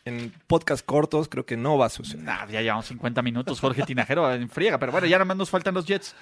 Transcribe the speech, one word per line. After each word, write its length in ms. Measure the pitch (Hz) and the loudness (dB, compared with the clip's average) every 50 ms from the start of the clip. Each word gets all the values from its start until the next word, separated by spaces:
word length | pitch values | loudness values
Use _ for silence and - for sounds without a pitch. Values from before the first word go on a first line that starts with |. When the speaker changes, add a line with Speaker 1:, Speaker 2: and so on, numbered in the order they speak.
| _ | _
Speaker 1:
en 300 | 123 120 120 120 113 - - _ - | -8 -8 -6 -8 -10 -12 -16 _ 2
podcast 360 | 165 160 - - 143 - - | 2 2 4 2 -2 -2 -2
cortos 440 | - 135 147 151 - - 151 156 - | 2 2 4 4 4 2 0 0 0
creo 180 | - 131 - | -4 -6 -4
que 100 | - 120 | -4 -4
no 220 | 117 120 147 151 139 | -2 0 2 4 4
va 80 | 120 | 4
a 20 | 107 | 2
suceder. 360 | - - 117 104 110 78 78 | 2 -4 -12 -12 -12 -12 -8
Speaker 2:
Nah, 200 | - 104 92 104 101 | -6 -6 -6 -6 -6
ya 120 | 110 110 | -4 -2
llevamos 260 | 113 113 104 110 113 | 0 0 0 -2 -4
cincuenta 360 | - 127 120 - 123 117 127 123 | -8 -12 -6 -6 -2 -2 0 -2
minutos, 360 | 123 117 120 127 143 135 - | 0 -2 -2 -4 -4 -6 0
Jorge 240 | - 135 120 135 135 | 0 0 2 0 -2
Tinajero, 460 | - 131 127 110 - 139 170 160 131 127 | 0 0 -2 0 0 2 2 2 2 2
en 160 | 123 123 107 | 0 -4 -6
friega. 260 | - 151 180 220 156 - | -4 0 0 2 2 2
Pero 140 | 139 123 143 | -2 0 0
bueno, 140 | 185 185 | 2 4
ya 100 | 165 180 | 6 6
nada 80 | 185 190 | 4 4
más 120 | 185 190 190 | 2 0 -2
nos 100 | 190 - | -2 0
faltan 240 | - 185 - 190 180 | -2 0 0 0 -2
los 140 | 185 160 | -2 -2
Jets. 280 | 170 196 190 - - - - | 0 -2 -2 -2 -8 -18 -20